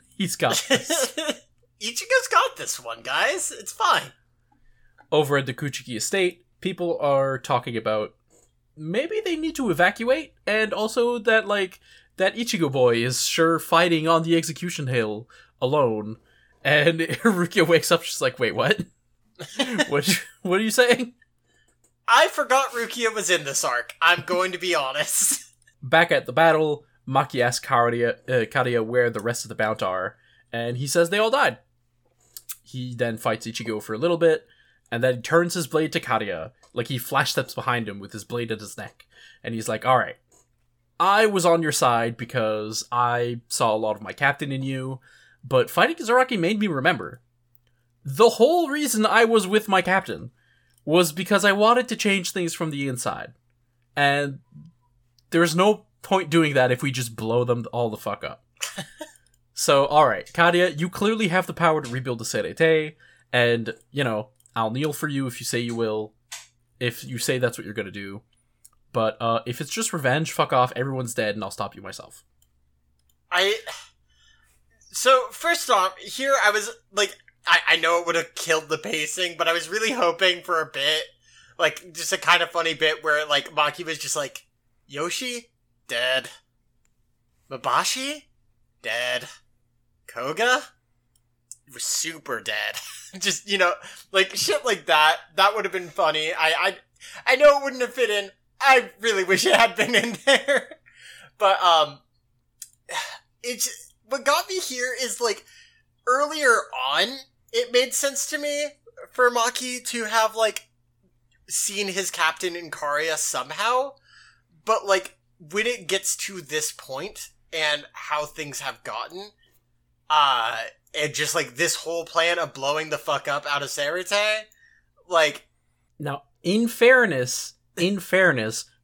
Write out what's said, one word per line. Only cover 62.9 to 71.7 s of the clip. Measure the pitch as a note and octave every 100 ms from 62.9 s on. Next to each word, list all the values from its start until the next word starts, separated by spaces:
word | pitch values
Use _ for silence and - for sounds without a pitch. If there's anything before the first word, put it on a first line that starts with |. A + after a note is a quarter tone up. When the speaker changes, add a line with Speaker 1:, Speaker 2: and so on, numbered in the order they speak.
| - _ _ _
Speaker 1:
and, | B2 A#2+ A#2 A2+ - _
you | C3+
know, | C3 G#2+ G#2+ _ _
I'll | A2+ A2+
kneel | B2 D3+
for | C#3+ D3+
you | C#3 C3
if | A#2+
you | B2
say | A#2+
you | A#2+
will, | A#2 A2+ G#2+ G#2+ _ _ - - _ _ _
if | A#2+ -
you | C3 A#2+
say | - C3
that's | B2 -
what |
you're | G#2
gonna | G#2+ G2
do. | G2 G2 G2 - _ _ _ _ _ _
But, | B2 A2+ -
uh, | A2+ A#2 -
if | A#2+
it's | D3+
just | - A3
revenge, | F3 C3 C#3+ D#3+
fuck | - D3
off, | C3 B2 A#2+
everyone's | C3+ C3 A#2+
dead, | - G#2+ G#2
and |
I'll | G2
stop | - G2+